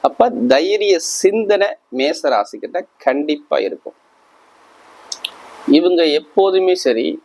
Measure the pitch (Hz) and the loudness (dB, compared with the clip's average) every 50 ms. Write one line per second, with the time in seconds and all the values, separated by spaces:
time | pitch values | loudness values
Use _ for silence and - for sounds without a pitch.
0 | - 139 - - 226 247 - - 117 123 131 143 165 190 208 208 214 202 185 165 | -2 -4 0 2 0 0 0 -2 0 2 2 2 2 0 -2 0 2 2 2 0
1 | - - - - - 190 196 226 220 196 208 196 202 202 - _ _ _ - - | 0 -6 -8 0 2 4 4 4 2 2 2 2 2 -2 -4 _ _ _ -6 -2
2 | 262 294 311 - - 143 123 104 104 - - 107 - 117 127 175 180 _ _ _ | -2 -2 -2 -2 -2 0 0 0 -2 -4 -8 -14 -12 -8 -8 -8 -10 _ _ _
3 | - 135 131 143 147 151 151 147 - _ - 67 101 95 - - _ - _ _ | -2 0 0 0 -2 -2 -4 -6 -4 _ -2 -2 -2 -4 -6 -10 _ -20 _ _
4 | _ _ _ _ _ _ _ _ _ _ _ _ _ _ _ _ _ _ - - | _ _ _ _ _ _ _ _ _ _ _ _ _ _ _ _ _ _ -20 -20
5 | - - - - - - - - - - - - - - 139 156 165 180 180 170 | -16 -16 -16 -14 -14 -16 -16 -16 -20 -20 -20 -12 0 4 4 4 4 2 0 2
6 | 170 156 147 156 151 _ _ 202 196 196 185 190 185 185 180 180 - 135 120 113 | 0 0 0 -2 -6 _ _ 0 0 2 0 0 0 0 -2 0 0 -2 -2 -2
7 | 131 156 - - | -2 -6 -6 -8